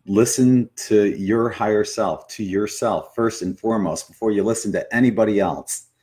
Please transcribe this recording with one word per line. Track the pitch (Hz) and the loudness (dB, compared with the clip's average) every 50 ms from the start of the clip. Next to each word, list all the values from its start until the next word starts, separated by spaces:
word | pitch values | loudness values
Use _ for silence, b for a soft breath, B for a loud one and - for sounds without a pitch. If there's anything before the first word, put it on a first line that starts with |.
| _ | _
listen | 98 98 104 120 117 - - 127 127 127 123 113 - _ - - - | 0 2 4 4 4 2 2 4 4 4 4 2 0 _ -14 -2 2
to | 107 104 104 98 - - | 4 4 4 4 0 -2
your | 98 95 110 113 117 120 | -2 0 0 2 0 0
higher | 113 - 113 107 107 104 104 | -2 -2 0 0 2 0 0
self, | - - 113 107 90 78 - - - | -2 -2 -4 -2 -2 -4 -6 -8 -12
to | - - 107 | -10 -8 -6
yourself | 95 92 98 104 104 - - 127 113 98 90 - - - | -4 -2 -2 -2 -2 -4 -4 -2 -2 -2 -4 -6 -6 -4
first | - 117 110 - - | -2 -2 -2 -2 -4
and | 92 92 95 - | -6 -6 -6 -4
foremost, | - 110 113 107 95 82 80 - - - | -4 -2 -2 0 -2 -2 -4 -6 -8 -14
before | - _ 113 110 | -10 _ -2 0
you | 104 101 95 | 0 2 0
listen | 110 113 - - 104 | 0 -2 -2 -4 -4
to | 92 87 - - - | -4 -4 -6 -4 0
anybody | 120 127 123 104 110 110 107 104 98 | 2 2 2 4 2 2 2 2 2
else. | 95 87 73 69 - - - - - _ B B | 0 0 -2 -6 -8 -10 -12 -12 -12 _ B B